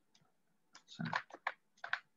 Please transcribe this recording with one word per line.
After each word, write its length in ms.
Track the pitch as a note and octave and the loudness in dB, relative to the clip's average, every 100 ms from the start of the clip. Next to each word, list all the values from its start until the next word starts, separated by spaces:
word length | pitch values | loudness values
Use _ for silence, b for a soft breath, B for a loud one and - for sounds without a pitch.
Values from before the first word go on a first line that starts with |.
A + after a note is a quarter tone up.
| _ - - _ _ _ _ - | _ -20 -20 _ _ _ _ -20
আচ্ছা, 280 | - - - - - - - - _ - - - - | -14 -4 0 2 0 -2 -2 -2 _ -12 -2 -2 -2